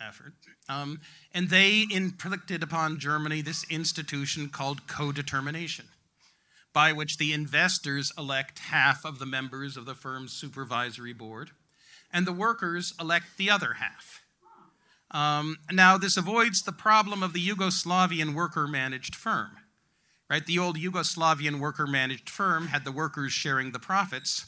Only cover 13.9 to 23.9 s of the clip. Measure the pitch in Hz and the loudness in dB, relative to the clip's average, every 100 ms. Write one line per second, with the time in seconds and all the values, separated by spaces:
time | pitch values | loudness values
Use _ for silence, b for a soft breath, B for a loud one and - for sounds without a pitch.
13.9 | - - - _ _ _ - - _ b | -10 -20 -20 _ _ _ -20 -20 _ b
14.9 | b b 147 147 147 151 156 - 185 185 | b b -2 0 0 -2 -6 -2 8 10
15.9 | 190 190 196 175 226 233 185 - 160 220 | 10 4 0 2 4 4 2 -2 -2 4
16.9 | 214 202 202 185 170 175 202 190 185 170 | 6 4 0 -2 0 -2 0 0 0 0
17.9 | 180 185 170 156 147 170 165 147 147 131 | 2 4 2 -2 0 -2 0 -2 -2 -2
18.9 | 131 - - 226 185 107 - _ _ _ | -4 -10 -8 -4 -2 -4 -10 _ _ _
19.9 | _ _ _ _ 147 156 175 180 156 175 | _ _ _ _ -4 0 2 2 0 -2
20.9 | 185 151 - 165 151 147 147 143 143 143 | -2 -2 2 2 4 0 -2 -4 -2 0
21.9 | 139 131 131 - - 196 165 170 143 139 | 2 0 -2 -8 -2 0 0 0 -4 -4
22.9 | 135 156 147 135 - 151 135 131 127 - | -4 -4 -2 -4 -2 0 0 0 -8 -2